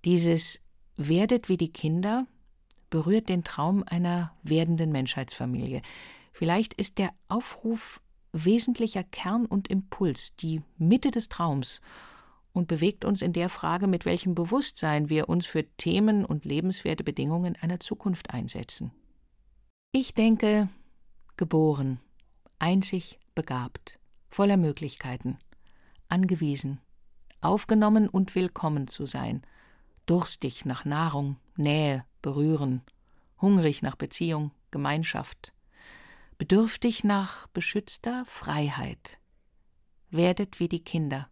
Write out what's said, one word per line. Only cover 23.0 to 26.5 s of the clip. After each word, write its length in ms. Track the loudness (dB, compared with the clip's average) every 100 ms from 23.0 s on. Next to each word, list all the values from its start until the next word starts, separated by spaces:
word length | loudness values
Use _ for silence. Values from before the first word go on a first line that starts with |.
| -8 -20 _ -8
begabt, 640 | -4 -6 -6 -12 -20 -20 -20 -20 -10
voller 300 | 2 4 6
Möglichkeiten, 800 | 4 0 -8 -8 -10 -6 -6 -8 -14 -20 -20 -20 -20 -20 -2
angewiesen, 720 | 2 2 2 0